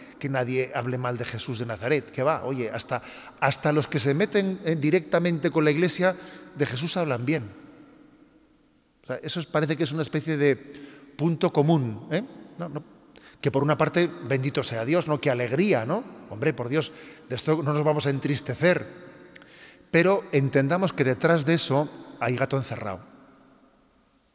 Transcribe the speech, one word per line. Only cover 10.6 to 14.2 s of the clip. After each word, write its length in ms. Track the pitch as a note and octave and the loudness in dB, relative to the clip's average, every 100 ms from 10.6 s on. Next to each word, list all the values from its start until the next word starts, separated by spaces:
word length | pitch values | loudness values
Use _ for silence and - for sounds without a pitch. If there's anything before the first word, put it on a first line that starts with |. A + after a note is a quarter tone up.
| - - - - - - | -2 -18 -18 -20 -14 -2
punto 360 | D#3+ D#3+ F3+ | 0 2 2
común, 560 | D#3 D3 E3 A#2+ G#2+ - | 4 4 4 2 -4 -4
¿eh? 140 | D#3+ C4 - - - | -4 -4 -12 -18 -12
No, 100 | E3+ | -10
no, 280 | D3 - - _ - - - | -10 -12 -20 _ -20 -20 -4
que 100 | C#3+ | 0
por 120 | C3+ | 2
una 160 | C#3+ D3+ | 4 4
parte, 320 | D#3 F3 F3 - | 2 2 0 0